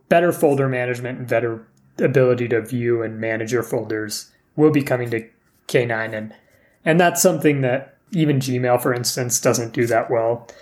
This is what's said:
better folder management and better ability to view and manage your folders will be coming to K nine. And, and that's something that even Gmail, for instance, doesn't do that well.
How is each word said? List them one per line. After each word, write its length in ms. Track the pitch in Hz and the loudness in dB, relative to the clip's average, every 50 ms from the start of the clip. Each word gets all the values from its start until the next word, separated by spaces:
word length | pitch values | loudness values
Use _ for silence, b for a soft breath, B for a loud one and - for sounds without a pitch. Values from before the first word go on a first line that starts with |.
| _ | _
better 240 | _ 175 170 175 175 | _ 4 4 4 2
folder 380 | 147 135 170 151 139 135 135 131 | 2 2 2 2 4 2 0 0
management 500 | 131 123 123 123 123 120 123 120 127 127 | -2 -2 -2 -4 -4 -6 -6 -8 -8 -8
and 80 | 127 | -4
better 400 | 120 123 113 120 117 113 110 - _ _ _ _ _ _ | 0 0 0 0 0 -4 -6 -12 _ _ _ _ _ _
ability 500 | - 196 143 131 135 131 127 123 120 120 | -2 -2 2 4 4 4 4 4 2 0
to 140 | 117 117 113 | 0 0 -2
view 400 | 110 - 127 120 117 117 120 117 113 | -2 -2 -6 -4 -2 0 0 0 -2
and 160 | 110 110 110 | -6 -6 -6
manage 320 | 110 113 113 113 113 110 | -4 -4 -4 -4 -4 -2
your 100 | 123 120 | -2 -2
folders 720 | 110 - 139 120 107 107 113 107 107 107 107 - - b b b b _ _ | -2 -2 -4 -6 -4 -4 -4 -4 -4 -6 -8 -12 -12 b b b b _ _
will 160 | 151 151 156 | 2 4 4
be 120 | 147 143 135 | 4 2 0
coming 260 | - 131 123 123 120 | 0 -2 -4 -2 -4
to 160 | 117 110 107 - _ _ _ _ _ _ _ | -6 -6 -6 -10 _ _ _ _ _ _ _
K 180 | - - 135 120 | -2 0 0 0
nine. 280 | 117 117 110 110 113 110 | 0 -2 -4 -4 -6 -8
And, 200 | 107 107 107 - b b b b b b b b b b | -10 -10 -10 -14 b b b b b b b b b b
and 120 | 175 160 | 2 4
that's 240 | 175 180 175 175 170 | 4 4 4 2 2
something 380 | - 185 170 151 139 151 143 139 | 2 2 2 4 2 2 2 2
that 380 | 131 123 123 135 135 - _ _ _ _ - | 0 0 0 -2 -4 -10 _ _ _ _ -2
even 260 | 170 156 147 147 135 | 0 2 2 2 0
Gmail, 420 | 120 131 127 123 127 123 123 120 | 0 -2 -4 -2 2 2 2 2
for 120 | - 147 123 | 2 0 -2
instance, 480 | 120 123 - - 143 127 123 117 - | -2 -4 -6 -4 -4 -4 -4 -4 0
doesn't 320 | - 135 117 120 117 113 - | 0 0 0 0 -2 -4 -2
do 120 | 127 120 | -2 0
that 220 | 113 117 113 123 - | 2 2 0 0 0
well. 380 | 131 113 113 117 117 117 - B B B | -2 0 0 0 -2 -4 -6 B B B